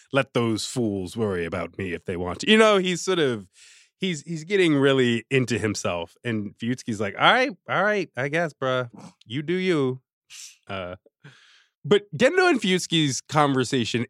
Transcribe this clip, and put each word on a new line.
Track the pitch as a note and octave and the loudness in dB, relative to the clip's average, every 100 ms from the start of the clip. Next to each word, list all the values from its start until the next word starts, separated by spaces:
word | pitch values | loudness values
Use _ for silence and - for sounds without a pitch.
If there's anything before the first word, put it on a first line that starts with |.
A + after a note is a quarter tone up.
| _ | _
Let | C3+ C3 | -2 0
those | B2 A#2 G#2+ | -2 -2 -2
fools | - C3 A2+ G2 F2 A2+ | -4 -4 -2 -4 -6 -4
worry | G#2+ F#2 | -4 -4
about | E2 F2+ E2+ - | -4 -6 -8 -8
me | F#2 | -8
if | E2 | -8
they | - F2 | -8 -8
want | F2+ E2+ | -6 -4
to." | - | 2
You | A3 | 4
know, | A3 G3+ | 6 4
he's | F#3 E3+ | 0 -2
sort | - F3+ | -2 0
of, | C#3 A2+ F#2 _ - - _ _ | 0 -2 -8 _ -20 -20 _ _
he's, | F#3+ D3+ | -6 -6
he's | D#3+ D#3+ | -8 -10
getting | D#3+ G3+ F3 C#3+ | -2 2 4 4
really | C#3 C3+ B2 A#2 - | 4 4 2 0 0
into | C3+ A#2 G#2+ | 0 0 0
himself. | G#2+ F#2+ G2+ F2 E2+ _ | -2 -2 -4 -6 -8 _
And | B2 A2 G2+ - | -6 -6 -6 -8
Fuyutsuki's | A#2 B2+ - G#2 | -6 -6 -6 -4
like, | G2+ - | -4 2
"All | D#3 | 2
right, | A#3 C4 F3+ - | 4 0 -4 -4
all | C#3+ | -2
right, | G3+ G#3 D3+ - | 0 -2 -4 -6
I | C#3+ | -4
guess, | D#3 E3 | -2 -4
bruh. | - C3 B2+ B2 - - _ G#2+ | -4 -2 -2 -4 -12 -20 _ -10
You | C3 | -8
do | D3+ | -4
you." | F#3 F#3 D#3+ C3 C3 _ _ _ - - - - | -2 0 0 0 -2 _ _ _ -20 -20 -20 -12
Uh, | F#2+ F2 F#2 _ _ D3 - _ _ _ _ | -10 -10 -12 _ _ -20 -20 _ _ _ _
but | C#3 G3+ - C#3+ | 2 2 2 0
Gendo | C4 F#4 F4+ | 2 4 4
and | C4 | 4
Fuyutsuki's | F#3+ F#3 - E3 D3 B2 | 2 0 2 0 0 -2
conversation | - D3+ C#3+ C3 A#2 C3 A2 A#2 | 0 2 4 2 0 0 0 -2